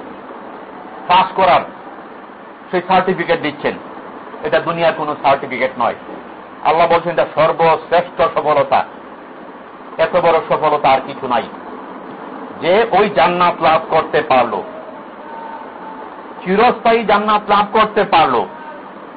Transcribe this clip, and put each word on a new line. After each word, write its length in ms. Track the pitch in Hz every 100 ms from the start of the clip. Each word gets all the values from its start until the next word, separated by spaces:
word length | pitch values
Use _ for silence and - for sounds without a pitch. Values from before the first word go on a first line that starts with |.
| - - - - - - - - - - -
পাস 180 | 175 170 196
করার, 240 | 185 143 - - - - - - - - - - -
সেই 120 | 180 175
সার্টিফিকেট 520 | 185 185 165 170 165
দিচ্ছেন। 320 | 147 - 127 92 - - - - - -
এটা 180 | 156 160
দুনিয়ার 320 | 156 165 165
কোনো 240 | 160 151 143
সার্টিফিকেট 480 | 143 139 135 127 131 127
নয়। 160 | 113 87 - - - - - -
আল্লাহ 220 | 139 160 170
বলছেন, 260 | 170 175
এটা 140 | 165 143
সর্বশ্রেষ্ঠ 880 | - 160 160 165 156 - 165 175 -
সফলতা, 640 | 160 160 151 143 135 113 78 - - - - - - - - - - -
এত 180 | 160 180
বড় 240 | 170 165 151
সফলতা 400 | 156 151 147 143
আর 120 | 131 -
কিছু 220 | 139 131
নাই। 140 | 120 98 - - - - - - - - - - -
যে 260 | 151 196 233
ওই 200 | 180 208
জান্নাত 520 | - 170 175 175 170
লাভ 180 | 165 160 -
করতে 320 | 160 156 160
পারল, 400 | - 127 120 101 - - - - - - - 906 906 906 - - - - - - - -
চিরস্থায়ী 600 | 180 196 240 240 233 233
জান্নাত 380 | 208 208 214 208 208
লাভ 180 | 202 208
করতে 320 | 220 208 208
পারল, 400 | 190 170 147 120 92 - - - - - -